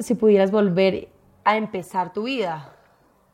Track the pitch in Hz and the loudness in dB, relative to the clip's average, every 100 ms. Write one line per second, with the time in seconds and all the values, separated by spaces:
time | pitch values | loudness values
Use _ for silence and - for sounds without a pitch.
0 | 233 233 214 202 196 214 202 175 190 - | -4 0 4 4 4 2 2 2 0 0
1 | - _ _ _ - 220 214 - 170 190 | -6 _ _ _ -2 0 -2 -8 -8 -6
2 | 180 208 226 269 185 156 139 - _ _ | -6 -6 -6 -4 -6 -8 -14 -20 _ _
3 | _ _ _ | _ _ _